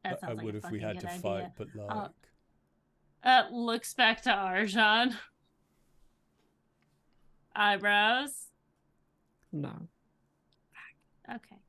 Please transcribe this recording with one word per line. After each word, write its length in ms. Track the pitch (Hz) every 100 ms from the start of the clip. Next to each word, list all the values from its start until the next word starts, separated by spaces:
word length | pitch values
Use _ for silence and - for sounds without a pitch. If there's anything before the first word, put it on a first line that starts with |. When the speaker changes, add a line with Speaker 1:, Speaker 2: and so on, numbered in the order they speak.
Speaker 1:
That 160 | 190 180
Speaker 2:
But 20 |
I 40 | 160
Speaker 1:
sounds 100 | 113
like 80 | 110
Speaker 2:
would 100 | 104
Speaker 1:
a 20 |
Speaker 2:
if 60 | -
we 80 | 107
Speaker 1:
fucking 80 | 107
Speaker 2:
had 80 | 92
Speaker 1:
good 60 |
Speaker 2:
to 80 | 90
Speaker 1:
idea. 120 | 90
Speaker 2:
fight, 300 | 107 98 101 -
but, 120 | - 107
Speaker 1:
Uh, 160 | 104 110
Speaker 2:
like" 160 | 101 _ _ _ _ _ _ _ _ _ _ _
Speaker 1:
uh, 200 | 247 254 220
looks 420 | 240 233 233 -
back 280 | - 233 233
to 60 | 247
Arjan. 840 | 202 185 185 208 208 214 220 254 226 - _ _ _ _ _ _ _ _ _ _ _ _ _ _ _ _ _ _ _ _ _ _ -
Eyebrows? 920 | 208 202 202 208 214 247 285 - - _ _ _ _ _ _ _ _ _ _
Speaker 3:
No. 360 | 156 143 - 170 _ _ _ _ _ _ _ _ - - _ _ _ -
Speaker 1:
Okay. 280 | 233 _ 196